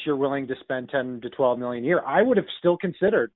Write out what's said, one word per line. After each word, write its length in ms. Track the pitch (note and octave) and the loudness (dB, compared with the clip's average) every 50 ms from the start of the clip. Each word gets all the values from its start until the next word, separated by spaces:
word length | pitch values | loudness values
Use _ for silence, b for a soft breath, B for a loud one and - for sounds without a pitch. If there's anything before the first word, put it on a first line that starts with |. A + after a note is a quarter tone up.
| - | 0
you're 120 | D#3 C#3+ | -2 0
willing 300 | C3+ C#3 C3+ C#3 C#3 C3+ | 0 0 0 0 -4 -4
to 80 | B2 C3 - | -6 -8 -8
spend 300 | - - C3+ B2+ B2 - | -6 -6 -6 -6 -6 -4
ten 320 | - C3+ B2+ B2+ B2 A#2+ | -4 -4 -4 -4 -8 -8
to 80 | A2+ A#2 | -10 -10
twelve 300 | - - C3+ B2 B2 B2 | -2 0 2 2 2 0
million 260 | B2 B2 B2 A#2+ A#2+ | -2 -4 -4 -4 0
a 20 | |
year. 140 | D3 F3 E3 - | 0 0 0 0
I 160 | - C#3+ F3+ | 2 2 4
would 140 | A3 C4 B3 | 4 4 4
have 100 | G3+ - - - - | 2 0 -2 -10 0
still 160 | - F3 F3 | 0 2 2
considered 560 | E3+ - F3+ - - F3+ G3+ F#3+ D#3+ A#2+ - - | 2 -2 -6 -2 0 0 2 2 2 0 -2 -6